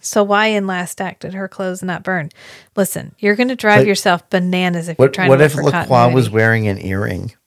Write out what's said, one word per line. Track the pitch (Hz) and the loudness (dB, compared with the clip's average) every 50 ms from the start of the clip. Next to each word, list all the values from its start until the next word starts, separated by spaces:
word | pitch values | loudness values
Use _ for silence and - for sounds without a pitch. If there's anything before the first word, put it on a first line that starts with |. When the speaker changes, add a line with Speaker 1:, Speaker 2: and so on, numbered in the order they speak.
Speaker 1:
So | _ - - 226 208 | _ -4 0 0 0
why | 202 202 202 214 | 2 2 2 2
in | 220 220 208 196 190 | 2 0 -2 -2 -2
last | 185 180 180 165 - - | -4 -6 -6 -8 -8 -8
act | 196 180 - _ - | -10 -10 -10 _ -14
did | 165 185 | -12 -10
her | 190 196 190 | -10 -10 -12
clothes | - - 196 185 180 190 - | -10 -8 -8 -8 -8 -8 -8
not | 180 175 165 196 | -8 -8 -6 -6
burn? | - 190 180 151 156 _ _ - - - - - _ _ | -4 -4 -4 -4 -8 _ _ -20 -20 -20 -20 -20 _ _
Listen, | - 196 180 - - - - - _ | -2 -2 -2 -2 -10 -12 -14 -16 _
you're | - 202 208 | -2 -2 0
gonna | 208 247 254 262 | 2 0 -2 -2
drive | 247 - 214 208 208 | -2 2 4 4 4
Speaker 2:
But | 202 208 | 4 4
Speaker 1:
yourself | 196 190 - 202 180 170 _ _ | 2 0 2 0 0 0 _ _
bananas | - 190 180 180 185 180 180 180 175 170 165 175 | -2 -2 0 0 0 0 0 0 -2 -4 -6 -8
if | 160 - | 0 2
Speaker 2:
what, | 127 | 2
Speaker 1:
you're | 139 135 | 2 2
trying | - 185 180 | 0 2 4
Speaker 2:
what | 131 | 6
Speaker 1:
to | 135 151 | 6 6
look | 151 | 4
Speaker 2:
if | 143 | 2
Speaker 1:
for | 143 135 | 0 -2
Speaker 2:
Lacroix | 143 139 170 165 | 0 0 0 0
Speaker 1:
continuity. | - 135 120 120 123 123 | 2 4 4 4 4 4
Speaker 2:
was | 131 123 110 | 2 0 2
wearing | 101 110 110 113 113 113 110 104 | 2 2 2 4 2 2 0 -2
an | 98 95 - | -4 -4 -4
earring? | 92 95 98 104 113 95 90 92 110 - _ _ | -6 -4 -4 -4 -4 -6 -6 -8 -10 -12 _ _